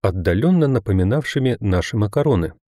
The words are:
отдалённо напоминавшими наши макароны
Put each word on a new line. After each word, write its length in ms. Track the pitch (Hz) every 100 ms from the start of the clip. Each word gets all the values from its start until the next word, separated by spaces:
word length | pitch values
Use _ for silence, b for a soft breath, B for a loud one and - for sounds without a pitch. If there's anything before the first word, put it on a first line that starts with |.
отдалённо 640 | 101 92 87 90 156 180 147
напоминавшими 880 | 127 104 95 92 135 156 143 131 120
наши 360 | 104 90 - 113
макароны 580 | 104 143 151 107 80 -